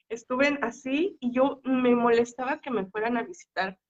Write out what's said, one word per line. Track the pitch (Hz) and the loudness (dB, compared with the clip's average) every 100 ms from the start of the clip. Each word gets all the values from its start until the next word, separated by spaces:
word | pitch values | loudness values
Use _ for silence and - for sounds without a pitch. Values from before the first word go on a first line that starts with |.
| - | -14
estuve | 226 - 254 285 277 | -12 -4 0 2 2
así | 233 - 262 277 392 - | -4 -6 -4 0 -2 -2
y | 247 | -2
yo | 247 269 - | 2 2 0
me | 262 254 247 240 | -2 2 4 4
molestaba | 240 233 240 - 254 302 | 4 2 0 -4 -6 -6
que | 285 | -4
me | 220 190 | -6 -4
fueran | 214 226 240 | -4 -2 -2
a | |
visitar, | 240 - - - 190 190 | -6 -12 -10 -6 -6 -8